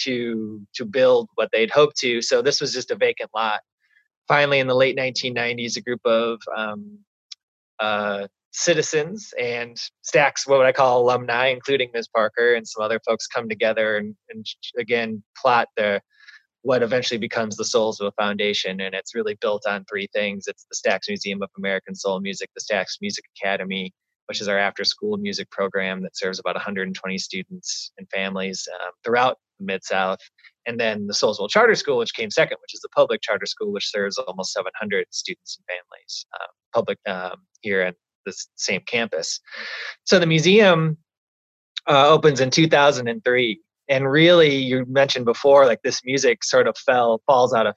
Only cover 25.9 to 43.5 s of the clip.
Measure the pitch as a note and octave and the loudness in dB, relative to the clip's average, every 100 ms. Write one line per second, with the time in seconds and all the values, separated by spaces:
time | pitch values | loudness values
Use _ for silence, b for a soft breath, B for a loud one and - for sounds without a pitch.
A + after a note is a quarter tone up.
25.9 | F#2+ F#2 - F#2+ F#2 F2+ F2+ G#2 G2 F#2+ | -6 -8 -6 -6 -6 -6 -6 -6 -6 -6
26.9 | F#2+ F#2+ F#2+ - F#2+ F#2 F#2 - - - | -6 -8 -8 -8 -10 -10 -14 -10 -10 -12
27.9 | - F#2+ - - F#2+ F#2+ F#2 - F2+ F2+ | -18 -10 -6 -6 -4 -6 -8 -12 -12 -12
28.9 | - A#2 A#2+ D#3+ - _ _ G2 F#2+ - | -10 -2 0 0 -2 _ _ -8 -8 -4
29.9 | F#2+ F#2+ F#2+ - _ b _ A#2 A#2 A2+ | -2 -2 -4 -10 _ b _ -10 -4 -2
30.9 | G#2 G2+ - A#2+ G#2 G2+ G#3 A#3 F#3 - | -2 -6 -2 0 0 0 4 4 2 0
31.9 | B2 A2+ - G#2+ D#3+ D3+ - - - - | -2 -2 -6 -4 0 0 -4 -12 -18 -4
32.9 | - A#2 A2 - G2+ G2+ - G#2 G2+ - | 0 2 0 -2 -4 -4 -6 -6 -4 -4
33.9 | G#2+ G2+ F#2+ B2+ F#2+ F#2 G#2 F#2 - G#2+ | -4 -4 -4 -8 -8 -6 -6 -6 -8 -4
34.9 | G2 F2+ - - F2+ - - - F2+ - | -4 -4 -8 -10 -14 -16 -16 -12 -12 -14
35.9 | - - - - F#2 F2+ _ _ A#2 G2+ | -20 -16 -16 -14 -14 -16 _ _ -2 -2
36.9 | G2+ G#2 F#2 F2+ F#2 _ _ G#2 F#2+ F2+ | -6 -6 -6 -8 -12 _ _ -4 0 -2
37.9 | F2+ _ _ G2 - - - - F#2 - | -4 _ _ -14 -12 -16 -8 -4 -4 -4
38.9 | A#2+ A2+ D#2+ - - B B B B B | -4 -2 -4 -6 -10 B B B B B
39.9 | B - F#3+ E3 D#3+ D#3+ G#3+ G3 E3 D#3+ | B 2 4 6 4 6 6 8 6 2
40.9 | D#3 _ _ _ _ _ _ _ - - | -4 _ _ _ _ _ _ _ -8 2
41.9 | C#3+ D3 D#3 D#3 C3 C3 D#3+ D#3+ D#3 C#3+ | 6 6 8 6 4 2 4 4 6 6
42.9 | B2+ A#2+ A2+ B2 B2 A#2 | 4 -2 -2 0 2 2